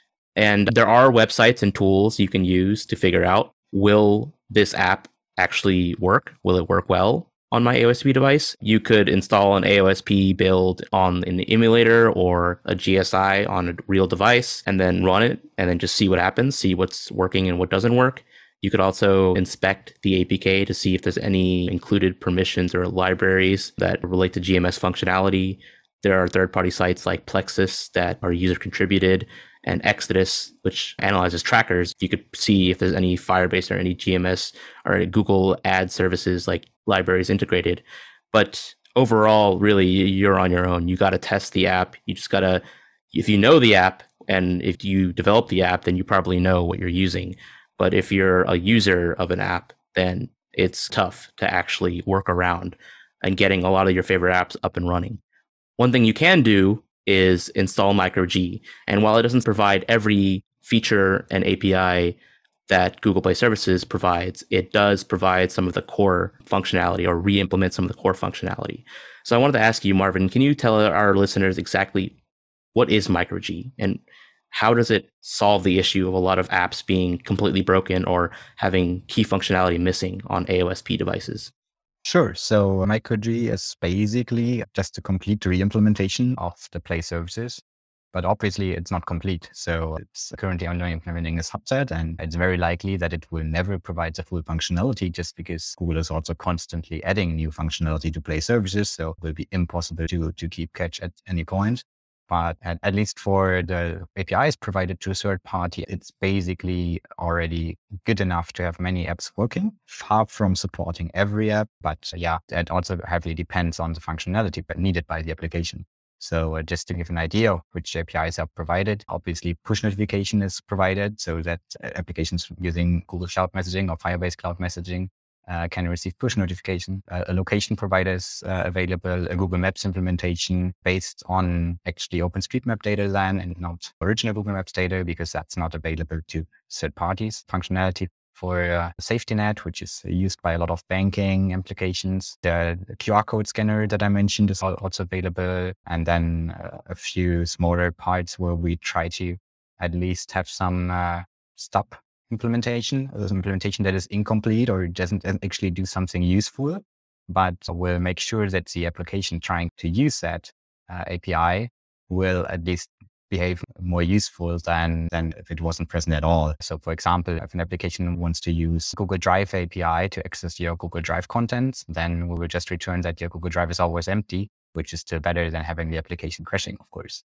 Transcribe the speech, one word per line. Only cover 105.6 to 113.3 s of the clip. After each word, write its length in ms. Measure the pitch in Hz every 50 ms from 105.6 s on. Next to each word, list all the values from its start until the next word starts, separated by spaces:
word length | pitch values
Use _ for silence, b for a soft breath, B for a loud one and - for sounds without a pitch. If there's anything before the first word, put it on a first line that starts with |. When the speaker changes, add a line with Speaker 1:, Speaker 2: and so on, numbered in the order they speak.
| 87 85 - - - -
Speaker 2:
it's 220 | 98 - - -
basically 880 | _ - 98 95 98 98 87 90 90 - - 90 90 90 87 85 82 - _ - - -
already 600 | 87 85 85 85 85 82 85 85 82 82 - _ _ - 104 87 -
good 160 | - 113 98
enough 320 | 98 92 87 85 85 -
to 100 | - - 90
have 140 | 85 85 -
many 280 | 90 92 92 90 -
apps 260 | - 85 - - - - -
working, 340 | 110 - - 175 196 214 - _ _
far 400 | - - - - - 107 110 110
from 280 | - - - 107 95 92
supporting 560 | - - 92 - - 87 90 85 - 85 85 -
every 360 | 90 101 101 104 107 110 107
app. 200 | 107 107 107 - _ _
But 320 | - 78 76 - - - -
yeah, 220 | 85 87 82 80 80 _ -
that 220 | - 85 85 -
also 300 | 85 92 87 - 95 85 -
heavily 280 | 80 87 85 - 85